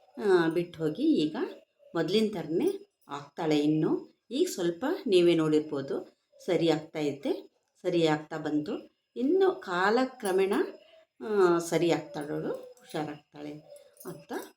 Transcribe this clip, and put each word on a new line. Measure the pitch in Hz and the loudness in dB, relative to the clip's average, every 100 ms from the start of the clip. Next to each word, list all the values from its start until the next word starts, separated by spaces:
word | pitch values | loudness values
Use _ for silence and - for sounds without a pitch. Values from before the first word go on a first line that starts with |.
| _ - | _ -4
ಆ, | 214 180 165 | 4 4 4
ಬಿಟ್ಟು | 165 175 - | 0 -4 -4
ಹೋಗಿ | 160 156 | -4 0
ಈಗ | 320 247 156 233 403 - - _ - | 2 2 0 -2 -6 -8 -20 _ -8
ಮೊದಲಿನ | 170 156 208 214 | -4 0 2 0
ಥರನೇ | 190 156 170 320 403 - _ - | -2 -4 0 0 -2 -8 _ -14
ಆಗ್ತಾಳೆ. | 143 143 - 160 151 | -14 -12 -6 0 2
ಇನ್ನು | 147 156 175 359 - _ _ | 4 2 2 0 -4 _ _
ಈಗ | 254 359 | -2 -2
ಸ್ವಲ್ಪ | - 175 170 269 370 240 | 0 -4 -2 -4 -4 2
ನೀವೇ | 180 175 | 6 6
ನೋಡಿರ್ಬೋದು, | 165 156 151 151 143 135 - - _ _ _ - | 6 4 2 0 -4 -6 -8 -8 _ _ _ -2
ಸರಿ | 165 165 | 0 2
ಆಗ್ತಾ | 156 - 160 | 0 -2 -4
ಇದ್ದೆ, | 147 131 277 381 - _ _ _ | -4 -4 -4 -6 -8 _ _ _
ಸರಿ | 180 175 160 | -2 2 2
ಆಗ್ತಾ | 151 156 160 | 2 -2 -8
ಬಂತು, | 151 151 151 285 - _ _ 233 | -4 -4 -4 -8 -10 _ _ -6
ಇನ್ನು | 262 381 381 - | 0 2 2 0
ಕಾಲಕ್ರಮೇಣ, | 196 180 190 233 262 - 202 185 190 233 392 - - - _ _ | -4 0 2 2 0 -2 -2 2 2 2 -2 -6 -20 -20 _ _
ಆ, | 233 208 180 170 | -2 4 4 4
ಸರಿ | 165 165 170 | 0 0 2
ಆಗ್ತಾಳವಳು, | 147 - 156 147 156 185 | 0 -2 -10 -8 -6 -6
ಹುಷಾರಾಗ್ತಾಳೆ" | 523 - - - 170 151 147 _ 147 147 151 - - - - 185 | -8 -12 -20 -12 -8 -8 -10 _ -16 -14 -14 -18 -20 -20 -20 -16
ಅಂತ | - - 320 - | -16 -12 -12 -12